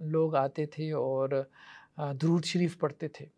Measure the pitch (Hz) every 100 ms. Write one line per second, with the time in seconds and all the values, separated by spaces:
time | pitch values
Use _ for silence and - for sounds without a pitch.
0 | 156 160 160 147 135 - 151 - 156 151
1 | 131 135 135 139 135 - - - - -
2 | 147 139 160 170 160 180 175 170 151 -
3 | 156 - 147